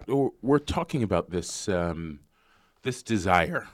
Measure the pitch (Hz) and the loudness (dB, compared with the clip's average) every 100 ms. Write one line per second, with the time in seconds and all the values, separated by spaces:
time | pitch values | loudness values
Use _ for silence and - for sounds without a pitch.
0 | - 139 135 - 120 143 - - - 143 | 0 0 0 0 2 2 2 -4 -2 -2
1 | 104 87 - 87 - - - 90 87 82 | 2 0 0 -4 -4 -6 -2 0 0 -4
2 | 80 71 - _ _ _ _ _ 127 123 | -8 -12 -18 _ _ _ _ _ -8 -6
3 | - 110 90 90 80 85 - | -2 0 4 4 4 -2 -8